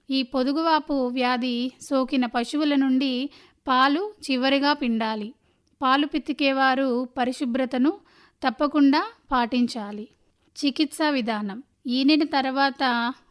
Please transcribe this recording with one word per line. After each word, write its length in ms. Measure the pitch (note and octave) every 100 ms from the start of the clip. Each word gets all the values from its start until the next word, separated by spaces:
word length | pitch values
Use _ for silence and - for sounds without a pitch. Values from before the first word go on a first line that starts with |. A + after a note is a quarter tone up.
| -
ఈ 120 | C4+
పొదుగువాపు 880 | B3 C4+ B3+ D4 E4 D#4 D4+ C#4+ B3
వ్యాధి 640 | B3+ B3 B3+ B3+ A#3+ B3+ -
సోకిన 440 | - C4+ C4 C#4 B3
పశువుల 480 | B3 A#3+ D4 D4+
నుండి 560 | C#4+ C4+ C4 C#4 B3 C#4+ - - _ -
పాలు 440 | B3+ C4+ D4 G#4 G#4 -
చివరిగా 420 | B3+ C4 C#4 C#4+
పిండాలి. 640 | D4 B3+ A3+ A3 A3 G#3 - _ _ _ _
పాలు 240 | C4 C4+ D4
పితికేవారు 1040 | D4+ B3 C#4 C#4 C4+ C4+ C4 C4+ A#3+ B3+ -
పరిశుభ్రతను 760 | B3 B3+ C4 B3 B3+ B3+ C#4 G4+ _ _ _ _ C4+
తప్పకుండా 600 | B3 D4 D4+ C#4 D4 G#4+ - -
పాటించాలి. 760 | B3+ A#3 B3 A#3+ A#3+ G3+ G#3 G#3+ _ _ _ _ -
చికిత్సా 460 | D4 D4 D4 - D4+
విధానం. 520 | C#4 A3+ G#3+ G#3 G#3 - _ B3+
ఈనిన 380 | B3+ C4+ D#4
తర్వాత 880 | D#4+ C#4+ C4 C4 C#4 C4 C4 A#3 A#3 C4+ _